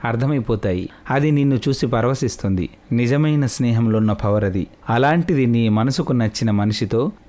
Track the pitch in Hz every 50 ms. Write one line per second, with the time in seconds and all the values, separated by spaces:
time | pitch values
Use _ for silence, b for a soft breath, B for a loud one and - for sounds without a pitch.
0 | - 117 113 117 131 135 151 139 110 - 113 98 - 101 92 92 92 - B B
1 | B - 127 139 143 156 151 143 139 139 135 123 - 143 135 - - 120 123 117
2 | 110 123 135 - 139 113 - - - 98 95 90 85 - - - - - 120 117
3 | 123 117 135 143 156 156 151 147 139 120 - - 127 120 113 113 117 113 110 110
4 | 110 107 104 101 - 104 101 107 98 98 92 98 85 - - - - - 113 120
5 | 135 143 160 175 170 180 175 135 131 120 117 117 113 110 107 107 113 135 131 -
6 | 156 - 139 123 113 110 110 - 117 113 104 101 104 107 107 - 117 101 117 113
7 | 131 208 - - -